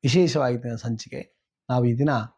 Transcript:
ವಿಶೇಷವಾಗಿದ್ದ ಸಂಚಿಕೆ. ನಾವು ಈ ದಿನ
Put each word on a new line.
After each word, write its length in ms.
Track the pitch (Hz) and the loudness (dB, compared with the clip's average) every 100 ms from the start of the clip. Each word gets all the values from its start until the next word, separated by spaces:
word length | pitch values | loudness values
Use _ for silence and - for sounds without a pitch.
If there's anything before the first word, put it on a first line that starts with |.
ವಿಶೇಷವಾಗಿದ್ದ 720 | 131 160 170 147 131 120 120 113 | 4 4 4 2 0 -2 -6 -8
ಸಂಚಿಕೆ. 600 | 117 113 - 143 - _ _ _ - | -6 -6 -8 -14 -16 _ _ _ -2
ನಾವು 160 | 123 123 | 0 2
ಈ 120 | 120 | 2
ದಿನ 120 | 147 127 110 | 0 0 -4